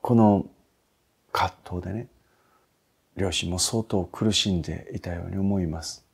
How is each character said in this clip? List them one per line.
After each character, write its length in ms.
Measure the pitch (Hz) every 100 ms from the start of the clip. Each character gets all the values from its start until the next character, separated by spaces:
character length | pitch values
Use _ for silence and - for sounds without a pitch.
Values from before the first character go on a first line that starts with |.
こ 120 | -
の 320 | 120 110 101 - _ _ _ _ _ _ _ _
葛 240 | - - - - 90
藤 40 |
で 100 | 90
ね、 160 | 104 - _ _ _ _ _ _ _ _ _ _ -
両 160 | 95
親 180 | 85 87
も 80 | 90
相 260 | - 117
当 200 | 110 101
苦 280 | 87 - 110
し 220 | 104 104
ん 80 | 92
で 300 | 80 80 -
い 60 | -
た 120 | -
よ 120 | 87 87
う 40 |
に 80 | 95
思 200 | 98 101
い 60 | 85
ま 160 | 80
す。 240 | 82 - _